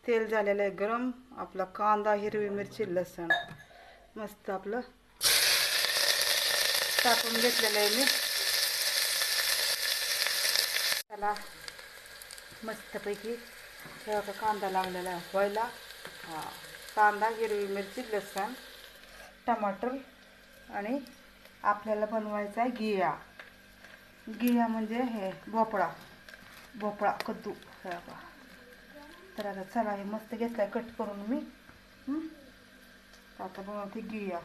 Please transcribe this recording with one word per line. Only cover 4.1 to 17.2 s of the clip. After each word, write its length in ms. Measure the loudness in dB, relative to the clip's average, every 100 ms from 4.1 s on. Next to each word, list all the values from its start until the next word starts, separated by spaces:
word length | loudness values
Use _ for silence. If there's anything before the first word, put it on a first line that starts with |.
| -10
मस्त 340 | -10 -8 -6
आपलं 300 | -4 -2 -4 -6 -16 -20 2 4 6 6 4 4 4 2 4 2 2 4 2 2 2 2 2 2 4
टाकून 280 | 6 4 4
घेतलेलं 460 | 2 4 4 2 4
आहे 180 | 4 4
मी. 80 | 4 4 2 0 2 2 2 2 0 2 2 2 2 2 2 2 2 0 0 0 0 0 2 2 2 2 2 0 2 0 -2
चला, 240 | -2 -2 -2 -6 -12 -14 -14 -16 -16 -16 -16 -14 -16 -16 -12
मस्तपैकी 680 | -10 -10 -8 -6 -4 -6 -6 -8 -10 -16 -16 -16 -16 -12 -2
हे 60 |
बघा, 200 | -2 -2
कांदा 380 | -2 0 2 2
लागलेला 400 | 0 0 -2 -2
आहे 100 | -4 0
व्हायला. 320 | 2 4 2 -2 -4 -16 -14 -14 -12
हा, 160 | -8 -8 -8 -10 -14 -14 -6 6
कांदा, 320 | 6 6